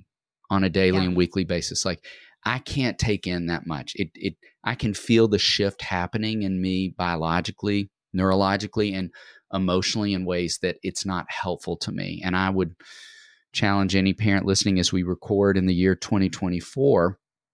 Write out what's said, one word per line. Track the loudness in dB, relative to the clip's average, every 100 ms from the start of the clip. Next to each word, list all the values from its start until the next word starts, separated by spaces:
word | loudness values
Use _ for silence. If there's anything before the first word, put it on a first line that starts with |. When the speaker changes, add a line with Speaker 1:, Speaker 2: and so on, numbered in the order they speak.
| -18 _ _ _ _
Speaker 1:
on | 2
a | 2
daily | 4 4 4
Speaker 2:
Yeah. |
Speaker 1:
and | 2 2
weekly | 2 0
basis. | -2 -2 -4 -4
Like, | -4 -6 -10 -20 -20 _
I | -4 -4
can't | -4 -2 -2 -2
take | -2 0 -2
in | -4 -4
that | -6 -6
much. | -8 -8 -6
It, | -6
it, | -6 -8 -8 _ _
I | -8 -4
can | -4
feel | -4 2 6 6
the | 4
shift | 2 2 0 -2
happening | -6 -4 -4 -4 -4 -2
in | -2 -2
me | 0 0 -2
biologically, | -2 -4 -2 0 0 -2 -6 -2 -2 -4 _ _
neurologically, | 0 2 4 2 0 -2 -2 -2
and | -2 -6 -10 -20 -20 _
emotionally | -2 2 2 0 -2 0
in | -2
ways | -2 -2 -2 -2
that | -4 -4
it's | -8 -6
not | -4 -4 -6
helpful | -6 -6 -6 -6 -6
to | -6
me. | -6 -8 -6
And | -2 0
I | 0
would | 0 -2 -4 -20 -20 -20 -20 -20 _ _
challenge | -2 0 2 2 2
any | 2
parent | 2 2 2 2
listening | 0 2 2
as | 2
we | 0
record | -2 -4 0 4 4 4
in | 2
the |
year | 4 2 2
twenty | 0 0 0
twenty-four | 0 -4 -4 -6 0 4 4 2 0 _ _ _